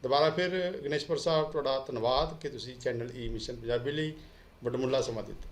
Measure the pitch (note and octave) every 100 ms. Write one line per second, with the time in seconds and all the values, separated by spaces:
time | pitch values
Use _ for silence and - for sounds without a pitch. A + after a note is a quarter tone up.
0 | C3 C#3 D#3 D#3+ F3+ F#3 F3+ F#3 C#3+ D3
1 | - D#3+ - D#3+ D3+ D#3 C3+ C3+ C3 B2
2 | A2+ C3 D#3+ D#3+ D3 B2+ A#2+ B2 C#3 A#2+
3 | A#2+ B2+ A#2 A2+ - A#2+ A2+ A#2+ B2 D3
4 | D#3 D#3 - - - - A#2+ B2+ B2+ C3+
5 | A#2+ A2+ G2+ G#2+ -